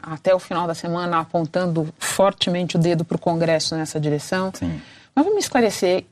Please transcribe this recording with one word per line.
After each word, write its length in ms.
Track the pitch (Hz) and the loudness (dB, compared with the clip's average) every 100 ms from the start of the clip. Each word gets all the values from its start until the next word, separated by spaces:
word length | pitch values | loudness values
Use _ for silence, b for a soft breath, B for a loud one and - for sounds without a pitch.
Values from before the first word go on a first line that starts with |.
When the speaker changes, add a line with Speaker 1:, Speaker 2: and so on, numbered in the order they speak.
Speaker 1:
até 320 | 160 156 185 | -10 -4 2
o 60 | 185 | 2
final 260 | - 175 | 0 -4
da 100 | 170 | -4
semana 440 | 165 175 170 175 165 | -4 -4 -4 -2 -2
apontando 720 | 160 175 156 180 180 165 156 - | -2 -2 -2 -2 0 0 -4 -6
fortemente 800 | - - 196 - 190 180 180 175 | -4 4 4 4 -2 0 0 2
o 20 | |
dedo 260 | 170 170 | 2 2
pro 140 | 165 170 | 0 -2
Congresso 560 | 180 165 165 156 - | 0 0 2 2 0
nessa 240 | 160 156 156 | -4 -4 -2
direção. 540 | 147 147 - 185 190 | -2 -2 -2 -4 -4
Speaker 2:
Sim. 260 | - 87 143 B B B | -4 -6 -6 B B B
Speaker 1:
Mas 120 | 262 | 0
vamos 180 | 359 415 | 2 2
esclarecer, 640 | - 277 220 - 180 185 - | 2 2 2 2 2 0 -2